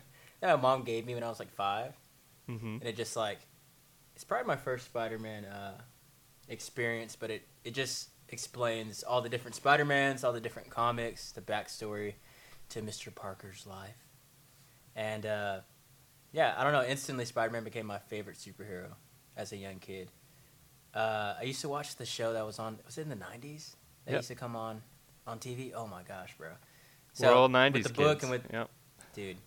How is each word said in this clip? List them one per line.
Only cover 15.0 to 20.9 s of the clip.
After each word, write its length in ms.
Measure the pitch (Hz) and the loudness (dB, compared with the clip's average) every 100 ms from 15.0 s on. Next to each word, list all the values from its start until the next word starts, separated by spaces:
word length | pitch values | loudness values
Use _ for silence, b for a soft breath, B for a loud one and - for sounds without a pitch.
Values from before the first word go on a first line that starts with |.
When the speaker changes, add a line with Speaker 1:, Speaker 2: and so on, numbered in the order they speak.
| 110 107 107 | -4 -2 -2
Speaker 1:
uh, 340 | 104 101 95 - - - - - - - | 0 -2 -4 -8 -20 -20 -20 -20 -20 -4
yeah, 220 | 151 139 - | 4 4 6
I 60 | |
don't 100 | 135 | 4
know, 100 | 147 123 | 6 4
instantly 400 | 139 - 135 120 | 0 -2 -4 -2
Spider-Man 380 | - 113 117 | 2 2 0
became 220 | 110 113 110 | -4 -6 -6
my 100 | 101 | -8
favorite 380 | - 110 101 - | -8 -8 -8 -12
superhero 520 | - 95 104 90 95 - - - - - | -16 -14 -10 -10 -10 -14 -20 -20 -16 -10
as 140 | 104 | -8
a 60 | 101 | -8
young 220 | 98 95 | -10 -12
kid. 300 | - 95 90 - b b b b - - - | -12 -10 -12 -16 b b b b -20 -20 -8